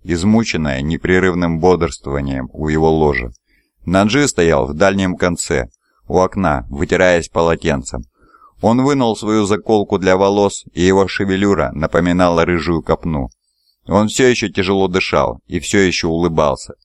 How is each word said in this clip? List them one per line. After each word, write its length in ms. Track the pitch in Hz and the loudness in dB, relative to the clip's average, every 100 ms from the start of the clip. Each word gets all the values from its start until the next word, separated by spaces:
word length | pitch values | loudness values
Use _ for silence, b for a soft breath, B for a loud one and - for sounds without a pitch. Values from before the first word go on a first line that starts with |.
измученная 760 | - 85 98 110 110 85 76 65 | -6 -2 2 2 0 -2 -4 -4
непрерывным 760 | 73 80 85 92 92 87 85 82 | -4 -4 0 2 2 0 -2 2
бодрствованием 920 | 90 87 80 - 69 69 69 65 64 | 2 2 0 -6 -8 -6 -6 -6 -8
у 160 | - 76 | -6 -2
его 240 | 78 80 | 0 2
ложа. 400 | 80 76 69 60 - _ _ _ _ - | 2 0 -2 -6 -14 _ _ _ _ -2
Нанджи 420 | 95 104 135 139 | 0 2 2 0
стоял 400 | - 85 73 65 | 0 2 2 0
в 60 | |
дальнем 420 | 76 98 98 92 87 | 0 0 2 -2 -2
конце, 520 | 90 85 - 73 62 _ _ _ - | -4 -4 -4 -4 -4 _ _ _ -2
у 100 | 87 | 0
окна, 480 | 92 101 87 69 60 | 0 0 -2 -2 -4
вытираясь 600 | 69 - 90 92 87 78 | -6 -2 2 4 2 0
полотенцем. 760 | 92 85 82 85 69 62 67 - _ b b b b | -2 0 0 -2 -4 -6 -14 -14 _ b b b b
Он 220 | 104 123 | 0 2
вынул 320 | 135 139 120 101 | 2 2 0 -2
свою 300 | 107 110 98 | 0 0 0
заколку 520 | 104 - 107 98 98 | -2 0 0 2 0
для 200 | 92 92 | 2 2
волос, 480 | 98 101 101 - - | 4 2 0 -2 -10
и 80 | - | 0
его 260 | 92 95 92 | 2 4 2
шевелюра 640 | - 98 95 101 87 67 | -2 -2 0 0 0 -2
напоминала 680 | 71 80 - 87 87 90 85 | -4 -2 0 2 2 2 2
рыжую 400 | 82 87 78 82 | 0 0 0 -2
копну. 460 | - 80 85 73 62 _ _ _ _ _ - | -2 -4 -2 -6 -6 _ _ _ _ _ -2
Он 220 | 98 107 | 0 0
всё 180 | - 127 | 2 2
ещё 220 | 117 104 | 2 -2
тяжело 400 | 101 92 98 95 | -2 -2 0 0
дышал 500 | 92 - 80 67 64 - | -2 -2 -2 -2 -6 -8
и 120 | 85 | -8
всё 200 | - 101 | -2 0
ещё 300 | 92 82 85 | 2 0 -2
улыбался. 640 | 82 85 80 73 65 - - | 0 0 0 0 -2 -8 -20